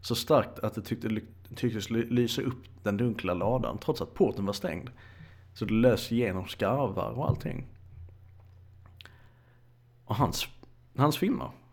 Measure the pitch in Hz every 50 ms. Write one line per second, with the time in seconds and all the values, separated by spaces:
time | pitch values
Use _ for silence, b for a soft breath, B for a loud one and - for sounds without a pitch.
0 | - - 120 - - - 156 135 107 - - - - 107 - - 98 - 117 -
1 | - 110 110 107 - - - - - - - - - 123 107 107 101 - 113 113
2 | 117 117 120 120 123 117 - - - 127 127 - - - - - - 104 101 98
3 | 120 123 107 - - 92 90 90 90 104 123 - 113 57 - - - - 233 -
4 | - - - - 196 - - - 196 - 202 - - 180 - 87 - - B B
5 | B B B B B B B B B B B - 117 104 110 110 120 127 113 98
6 | - - 117 117 123 104 90 92 92 - - - 104 95 120 143 139 107 95 95
7 | 95 - 113 123 151 - - - - - - - - - - - - - - -
8 | - - - - - - - - - - - - - - - - - - - -
9 | b b b b b b b b b b b b b b b b _ _ _ -
10 | - - 110 110 143 87 - - - - - - - - - - - - - -
11 | 135 151 - - - 202 262 - 131 127 - - - -